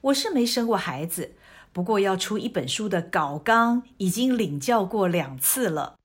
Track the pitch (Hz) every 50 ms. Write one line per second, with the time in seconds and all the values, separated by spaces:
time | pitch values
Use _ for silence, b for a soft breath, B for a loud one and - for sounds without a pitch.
0 | - 269 277 277 - 440 359 254 240 233 - 247 233 233 220 185 180 - 131 135
1 | 160 170 - 185 156 - B B B B B B B B _ 180 180 196 220 202
2 | 196 196 190 185 - - 214 208 - 240 - 175 139 135 - - 214 208 - 170
3 | 170 - - 175 151 139 147 151 - 233 226 233 233 233 240 247 247 B B _
4 | 196 180 175 220 247 262 254 226 214 156 147 143 - 240 240 220 190 185 233 214
5 | 190 180 175 175 147 135 135 131 - - - 262 247 185 160 151 139 - - _